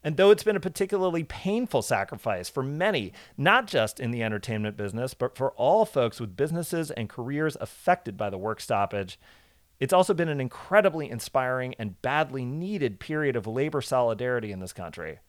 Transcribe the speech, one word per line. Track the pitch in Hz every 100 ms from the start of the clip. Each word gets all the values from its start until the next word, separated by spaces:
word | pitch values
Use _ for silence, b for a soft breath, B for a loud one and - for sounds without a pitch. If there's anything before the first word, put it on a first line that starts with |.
| 156
And | 147
though | 196
it's | 208
been | 214 196
a |
particularly | 180 - 196 202 185 170
painful | 156 - 190 214 254 131
sacrifice | - 110 98 107 117 95 90
for | -
many, | 131 147 196 175 95 B B -
not | 147 233 220
just | 131 110 -
in | 123
the | 117
entertainment | 113 107 - 110 107 104
business, | 101 110 123 -
but | 123 -
for | 135
all | - 127 208
folks | 214 143 117 -
with | 110 90
businesses | 156 165 165 170 156
and | - 107
careers | - 120 143 156 -
affected | 104 - - 180 113 95
by | 104
the | 95
work | 104 107
stoppage, | - 107 101 101 92 - b b b b b _
it's | 135
also | 185 185
been | 170 170
an | 143
incredibly | 127 - - 208 202 156 147
inspiring | 117 - 135 127 127 127 -
and | 107 92
badly | 123 147 147 131 123
needed | 147 185 208 127 95
period | - 156 143 120
of | 104
labor | 117 151 147
solidarity | - 131 120 107 123 123 107
in | 95
this | 92
country. | - 85 82 80 71